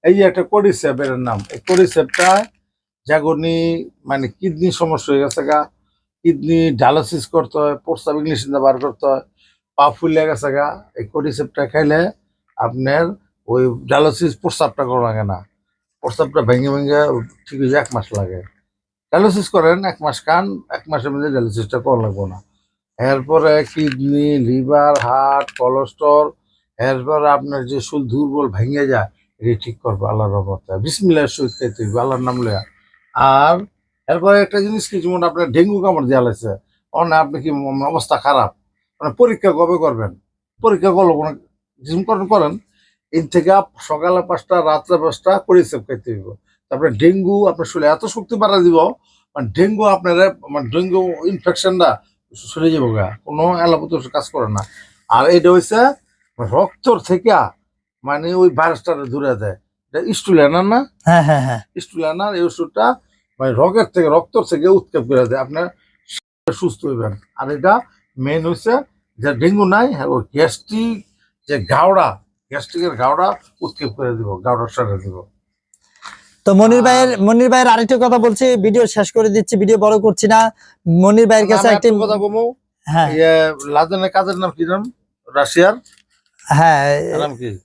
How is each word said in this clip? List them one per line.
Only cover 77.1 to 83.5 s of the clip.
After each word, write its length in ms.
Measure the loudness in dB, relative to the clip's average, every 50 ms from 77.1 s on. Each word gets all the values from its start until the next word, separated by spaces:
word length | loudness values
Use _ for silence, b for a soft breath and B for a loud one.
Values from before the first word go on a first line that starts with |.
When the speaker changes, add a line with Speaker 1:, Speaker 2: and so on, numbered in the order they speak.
| 2 0
Speaker 2:
মনির 280 | 2 2 4 4 4 4
ভাইয়ের 180 | 4 4 6 4
আরেকটা 280 | 4 4 4 0 2
কথা 220 | 2 4 2 2 4
বলছি, 380 | 2 2 2 2 2 2 2
ভিডিও 280 | 2 2 2 4 4 2
শেষ 220 | 2 2 -2 -2 0
করে 160 | 0 0 2 2
দিচ্ছি, 260 | 2 0 0 0 0
ভিডিও 220 | 0 4 4 4 4
বড় 180 | 4 4 4 4
করছি 280 | 4 2 2 2 2 4
না। 120 | 4 4 4 2 b b b b b b _
মনির 400 | 2 2 4 6 6 6 6 6
ভাইয়ের 220 | 6 6 4 4 4
Speaker 1:
না, 80 | 2
Speaker 2:
কাছে 120 | 4 4 4
Speaker 1:
আমি 80 | 2
Speaker 2:
একটা 120 | 4 4 2
Speaker 1:
একটা 120 | 2 2
কথা 140 | 0 -2 -2
বলবো। 260 | -2 -2 -2 -2 -2 -4 -4 -6 _ _ _ _ _ _
Speaker 2:
হ্যাঁ। 220 | -2 0 0 0 2
Speaker 1:
ইয়ে, 240 | 2 2 4 4 6 4 2 0